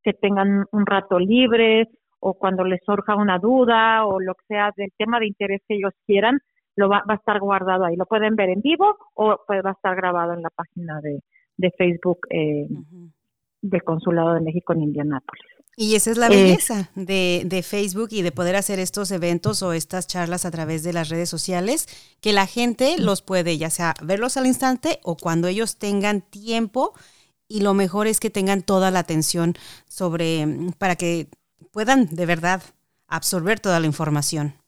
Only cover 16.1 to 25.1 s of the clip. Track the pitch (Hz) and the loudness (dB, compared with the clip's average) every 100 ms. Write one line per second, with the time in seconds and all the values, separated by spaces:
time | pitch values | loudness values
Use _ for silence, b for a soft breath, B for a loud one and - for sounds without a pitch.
16.1 | 226 233 202 190 175 - 214 180 - 185 | 2 6 8 8 6 2 -4 -6 -8 -4
17.1 | 196 180 175 180 185 170 202 202 185 226 | 0 0 0 -2 -4 -4 -4 -4 -4 -4
18.1 | 214 170 170 175 190 196 196 185 - 190 | -2 -4 -2 0 0 -2 -4 -4 -4 -4
19.1 | 190 175 170 214 202 185 165 - 185 170 | -2 0 0 -2 -2 -4 -4 -4 -8 -6
20.1 | 180 170 175 180 170 160 160 165 170 156 | -6 -4 -4 -6 -6 -6 -6 -4 -4 -4
21.1 | 165 170 160 - 180 190 311 - - - | -4 -4 -6 -4 -4 -2 -4 -6 -14 -20
22.1 | _ 214 202 190 240 240 226 262 339 220 | _ 0 2 2 0 -2 2 0 2 0
23.1 | 196 - 185 170 156 160 - 170 - 156 | -2 -2 -2 0 -2 -4 -2 -2 -4 -4
24.1 | 202 247 269 254 254 262 254 320 - - | -2 -2 0 0 2 0 0 -2 -4 -6